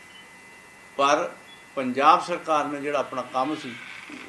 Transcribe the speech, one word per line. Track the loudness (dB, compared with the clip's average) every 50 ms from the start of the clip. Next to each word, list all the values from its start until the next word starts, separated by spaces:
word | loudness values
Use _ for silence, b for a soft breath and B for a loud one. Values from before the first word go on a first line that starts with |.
| -20 -20 -20 -20 -20 -20 -20 -20 -20 -20 -20 -20 -20 -20 -20 -20 -20 -8 -2
ਪਰ | 2 4 4 4 4 0 -2 -8 -12 -20 -20 -20 -20 -20 -10 -6
ਪੰਜਾਬ | -4 -2 -2 2 4 6 6 6 6
ਸਰਕਾਰ | 4 0 -6 -4 -2 0 0 0 0
ਨੇ | -2 -4 -6
ਜਿਹੜਾ | -4 -2 -2 -2
ਆਪਣਾ | -2 -2 -4 -6
ਕੰਮ | -6 -2 -2 0 0 0 -2
ਸੀ, | -4 -6 -10 -12 -12 -14 -16 -16 -16 -16 -16 -16 -16 -14